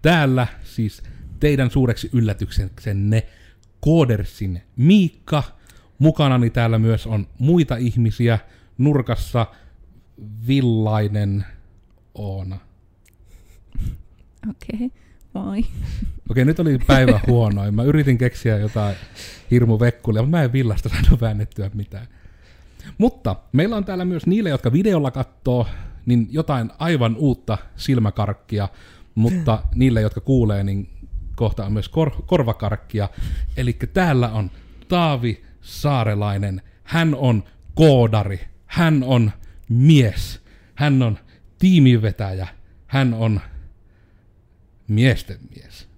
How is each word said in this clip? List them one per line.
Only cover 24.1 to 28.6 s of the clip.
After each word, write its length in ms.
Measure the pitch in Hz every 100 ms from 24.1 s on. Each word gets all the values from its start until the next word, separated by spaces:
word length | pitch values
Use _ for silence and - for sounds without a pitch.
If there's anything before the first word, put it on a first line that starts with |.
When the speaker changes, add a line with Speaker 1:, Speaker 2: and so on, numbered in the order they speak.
| 170 170
Speaker 1:
niille, 220 | 214 196
jotka 240 | 139 123
videolla 380 | 143 208 175 139
kattoo, 560 | 135 131 _ 135 123 110 - - - -
niin 220 | 120 113
jotain 400 | 151 156 135 113 -
aivan 380 | 165 156 117 113
uutta 420 | 143 120 - 104 - -
silmäkarkkia, 920 | - 127 107 - 104 98 _ 104